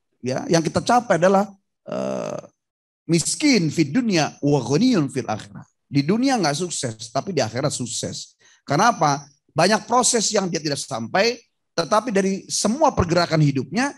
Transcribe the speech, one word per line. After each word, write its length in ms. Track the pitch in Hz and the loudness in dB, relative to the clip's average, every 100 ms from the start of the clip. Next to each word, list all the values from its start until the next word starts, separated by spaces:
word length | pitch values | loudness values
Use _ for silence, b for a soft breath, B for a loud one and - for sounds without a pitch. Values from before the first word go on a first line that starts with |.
| _ _ | _ _
ya, 240 | 120 - - | -6 -6 0
yang 140 | 165 | 0
kita 160 | 160 175 | 2 -4
capai 400 | - 240 240 170 | 2 2 2 2
adalah, 280 | 180 196 202 - _ _ | 4 4 0 -6 _ _
eh, 560 | - 62 65 65 53 50 - _ _ _ _ _ | -10 -6 -6 -6 -8 -10 -14 _ _ _ _ _
miskin 640 | - 165 - - 302 240 165 | -2 0 0 -2 2 4 2
fid 240 | 127 143 | 0 0
dunya 400 | 175 233 180 143 - | 0 0 2 0 -2
wa 200 | 143 143 | 0 0
ghaniyun 480 | 113 143 254 226 139 | 2 2 2 2 0
fil 160 | 131 113 | -4 -6
akhirah. 360 | 107 - - - _ | -8 -8 -20 -20 _
Di 160 | _ 139 | _ -2
dunia 400 | 139 220 269 240 | 0 0 2 2
nggak 160 | 160 143 | 0 -2
sukses, 560 | 180 - 123 110 - | -4 -6 -8 -8 -8
tapi 240 | 135 135 165 | -6 -4 -2
di 40 | |
akhirat 280 | 110 113 139 | -2 -2 -4
sukses. 640 | - 120 - - - - _ b b | -4 -8 -6 -8 -10 -14 _ b b
Karena 280 | - 143 226 | -4 2 2
apa? 320 | 233 156 139 - _ _ | 2 0 0 -6 _ _
Banyak 320 | - 175 214 208 | 0 2 2 2
proses 460 | 240 233 240 196 | 2 2 2 0
yang 160 | 208 190 | -2 -2
dia 100 | 165 | -4
tidak 220 | 151 139 | -4 -6
sampai, 580 | - 120 113 180 220 240 _ _ _ - | -6 -8 -6 0 0 -2 _ _ _ -6
tetapi 320 | 160 214 247 | 0 0 2
dari 380 | 196 196 190 - | 0 0 -2 -4
semua 420 | - 208 254 311 | -2 -2 2 2
pergerakan 480 | 208 180 165 170 160 | 2 0 2 2 4
hidupnya, 540 | 151 135 113 185 277 | 4 2 -4 -2 -4